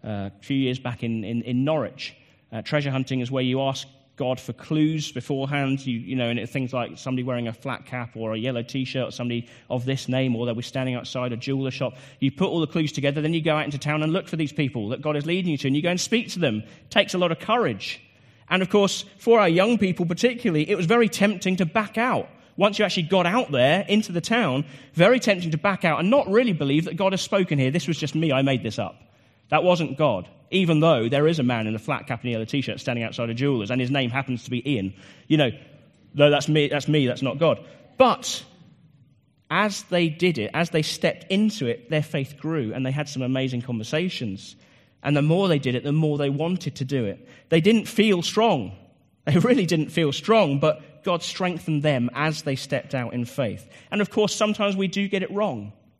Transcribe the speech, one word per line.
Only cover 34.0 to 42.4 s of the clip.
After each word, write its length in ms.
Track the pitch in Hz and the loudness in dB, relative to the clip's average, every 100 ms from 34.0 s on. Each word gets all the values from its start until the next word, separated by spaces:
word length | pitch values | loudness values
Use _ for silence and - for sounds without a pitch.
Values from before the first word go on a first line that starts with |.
| 127 | 0
happens 340 | 127 131 120 | -2 -4 -6
to 60 | - | -6
be 200 | 123 135 | -6 -2
Ian. 220 | 131 95 - - - _ | -2 -2 -8 -20 -20 _
You 120 | 156 | 4
know, 120 | 135 - - - _ _ _ | 4 0 -16 -20 _ _ _
though 160 | 139 147 | 4 6
that's 180 | 143 143 | 6 4
me, 200 | 156 147 | 2 2
that's 180 | 147 135 | 0 2
me, 200 | 151 127 | 2 2
that's 160 | 120 | 0
not 160 | 135 139 | -4 2
God. 260 | 160 120 - - - - | 2 2 -4 -20 -20 2
But 480 | 254 185 - - - - - _ _ _ _ _ _ _ _ | 4 4 -4 -10 -10 -20 -20 _ _ _ _ _ _ _ _
as 320 | 165 208 196 | 0 0 -2
they 260 | - 175 170 | -2 2 2
did 260 | 151 180 165 | 2 0 0
it, 140 | 104 | -2
as 160 | 151 170 | -2 0
they 140 | 160 | 0
stepped 420 | 156 - 165 - - | -2 0 -2 -2 -2
into 360 | 190 214 208 120 | 2 2 0 -4
it, 220 | 117 - | -4 -2
their 140 | 156 | -2
faith 340 | 147 151 135 | 0 -4 -4
grew, 340 | - | -6